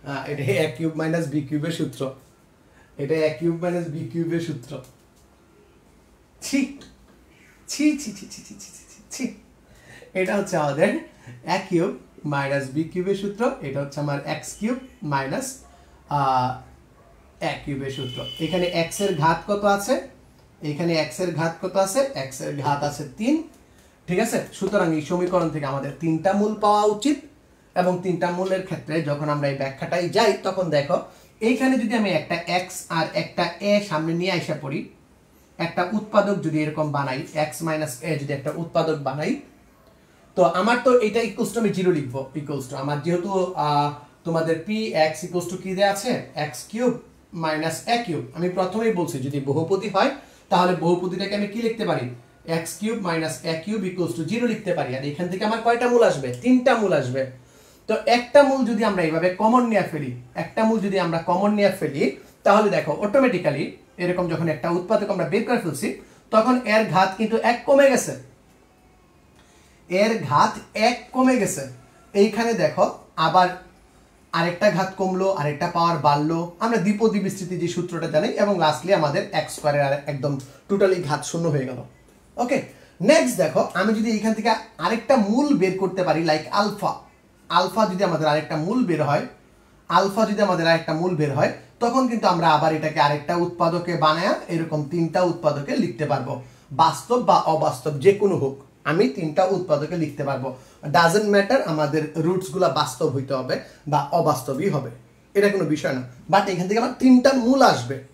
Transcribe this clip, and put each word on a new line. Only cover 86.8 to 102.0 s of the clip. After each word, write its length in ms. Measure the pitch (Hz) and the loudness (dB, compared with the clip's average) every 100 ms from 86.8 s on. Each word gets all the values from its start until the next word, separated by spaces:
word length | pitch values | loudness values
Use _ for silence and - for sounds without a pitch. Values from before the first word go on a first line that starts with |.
| - - - _ _ _ _ 170 | -4 -6 -14 _ _ _ _ 2
Alpha 240 | 185 226 208 | 2 2 0
যদি 100 | 185 190 | 2 0
আমাদের 180 | 156 156 | 2 2
আরেকটা 240 | 151 151 156 | 0 0 -4
মূল 140 | 165 254 190 | -2 0 0
বের 120 | 156 143 | 0 2
হয়, 160 | 151 254 - _ _ _ _ - 170 | 0 -2 -14 _ _ _ _ 0 2
alpha 260 | 202 214 220 | 2 0 0
যদি 100 | 208 202 | 2 0
আমাদের 200 | 175 165 | 2 2
আরেকটা 220 | 165 160 156 | 2 2 -2
মূল 120 | 185 160 | 0 0
বের 120 | 147 139 | 0 2
হয়, 140 | 190 - - _ | 0 -2 -18 _
তখন 200 | 240 262 254 | 0 2 2
কিন্তু 160 | 226 190 | 2 2
আমরা 160 | 175 165 151 | 4 4 4
আবার 140 | 156 156 | 2 0
এটাকে 200 | 156 156 147 | -2 2 2
আরেকটা 280 | 147 - 175 | 2 0 0
উৎপাদকে 480 | 175 - 165 170 175 160 | 0 2 0 2 -2 2
বানায়া 280 | 156 165 196 - - | 4 4 0 0 -2
এরকম 260 | 165 160 151 139 | -4 -2 -4 -2
তিনটা 280 | 170 165 180 180 | 0 0 2 2
উৎপাদকে 420 | - 151 143 143 262 | 2 0 0 -2 -2
লিখতে 200 | 180 - 147 | -2 -2 -2
পারবো, 200 | 135 127 120 - - _ 135 | -2 -2 -10 -12 -20 _ 2
বাস্তব 360 | 165 - - 247 196 | 2 2 0 0 4
বা 80 | 175 - | 4 4
অবাস্তব 380 | 156 151 - 156 143 | 2 0 -2 -6 4
যে 80 | 165 196 | 4 4
কোনো 140 | 202 160 | 2 2
হোক, 140 | 135 131 - _ 139 | -2 -4 -18 _ -2
আমি 140 | 160 247 202 | 2 2 0
তিনটা 260 | 156 147 185 190 | -2 2 2 2
উৎপাদকে 400 | - 143 156 175 | 0 0 0 -2
লিখতে 180 | 147 - 139 | -4 -4 -4
পারবো। 200 | 131 131 - - - - 170 | -4 -6 -10 -20 -12 0 4
Doesn't 320 | 170 196 214 | 6 4 4
matter 240 | 202 196 254 202 | 4 4 2 2
আমাদের 300 | 156 147 156 | 0 0 0